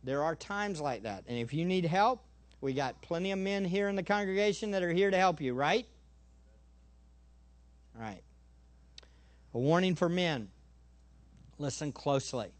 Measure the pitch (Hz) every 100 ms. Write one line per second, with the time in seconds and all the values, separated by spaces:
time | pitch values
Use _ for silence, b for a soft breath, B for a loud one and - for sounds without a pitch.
0 | 127 139 151 160 - 202 208 175 147 120
1 | 110 98 95 120 117 147 175 185 170 180
2 | 214 254 - - - - 139 135 135 -
3 | - 170 190 196 190 196 196 190 202 196
4 | 180 208 202 190 208 202 214 196 175 170
5 | 196 190 185 170 135 123 143 208 240 -
6 | - - - - - - - - - -
7 | - - - - - - - - - 113
8 | 110 98 - - - - - - - -
9 | B B B B B 117 135 170 185 170
10 | 175 175 175 143 101 - - - - -
11 | - - - - - - 147 - 151 -
12 | - 139 - 127 104 -